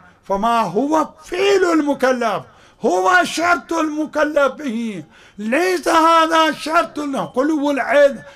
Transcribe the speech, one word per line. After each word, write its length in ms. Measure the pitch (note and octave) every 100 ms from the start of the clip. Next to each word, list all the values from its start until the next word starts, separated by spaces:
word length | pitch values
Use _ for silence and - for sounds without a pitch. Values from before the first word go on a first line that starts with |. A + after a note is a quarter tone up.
| - _
فما 380 | - G3 A3+ A#3
هو 480 | G3 F#3+ C#4 D#4 D4 -
فعل 500 | - F4+ G4 G4 F4
المكلف 720 | D#4+ D4 C#4 B3+ B3+ A#3 F3 - _ - _ A#3+
هو 380 | F4+ F#4 F4+
شرط 500 | E4+ - F4 F4 F4
المكلف 800 | E4 D#4 D4+ D4+ D4 D4+ D4+ C#4
به، 500 | C4+ D4 A3+ A#3 F#3+ D3+ - - -
ليس 500 | A3 C4+ F#4 F4+ E4+
هذا 640 | E4 D#4+ E4 D#4+ D#4+ D#4
شرط 480 | - D4 E4 E4 - D4 C4+ E3+ B3
خلو 360 | C#4+ D#4+ C#4+
العين 500 | C#4 A3+ C#4 C#4+ A3+ -